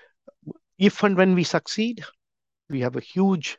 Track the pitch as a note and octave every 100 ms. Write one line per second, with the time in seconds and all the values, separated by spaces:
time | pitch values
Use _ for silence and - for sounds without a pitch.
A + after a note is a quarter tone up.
0 | _ _ _ - D3+ - _ - G3 -
1 | G#3 F#3 F#3+ F#3 E3 E3 - - A3+ A3+
2 | D#3 _ _ _ _ _ - C#3 B2 B2+
3 | - F3+ G3 F#3 -